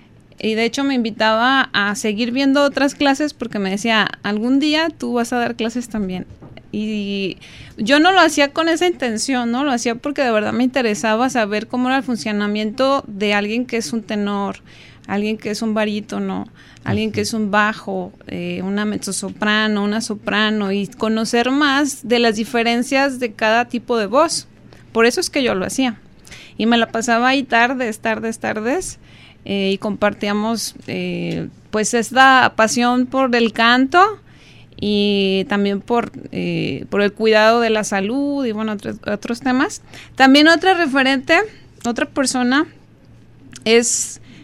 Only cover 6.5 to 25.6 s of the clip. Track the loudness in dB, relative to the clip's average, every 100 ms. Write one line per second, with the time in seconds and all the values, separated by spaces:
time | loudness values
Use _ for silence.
6.5 | -20 -10 -6 -4 -4 -4 -4 -4 -6 -16
7.5 | -20 -16 -6 2 4 6 6 4 4 0
8.5 | 2 0 2 0 0 -2 -4 -2 -2 0
9.5 | -2 0 0 -2 -4 -4 -2 0 2 0
10.5 | 0 0 0 0 0 0 0 0 0 -2
11.5 | -2 -4 -2 0 0 -2 -4 -2 -2 -2
12.5 | -2 -2 0 0 0 -4 -4 0 0 0
13.5 | -4 -4 -4 -4 -6 -4 -4 -2 -2 -4
14.5 | -8 -16 -20 -20 -18 -6 -4 -2 -4 -6
15.5 | -4 -2 0 0 -2 -6 -6 -4 -6 -8
16.5 | -14 -20 -12 -4 -2 -2 -2 -4 -2 0
17.5 | 2 0 -2 -8 -8 -8 -12 -12 -10 -8
18.5 | -6 -4 -2 -2 -4 -6 -8 -8 -4 0
19.5 | 0 0 0 0 -2 -4 -6 -4 0 0
20.5 | 0 -2 -2 -4 -4 -2 0 0 0 2
21.5 | 2 2 2 0 -4 0 2 2 0 -2
22.5 | -2 0 0 0 0 0 -2 -6 -2 2
23.5 | 2 0 -4 -2 -2 0 2 2 0 -10
24.5 | -20 -20 -20 -4 2 2 2 -2 0 0
25.5 | 0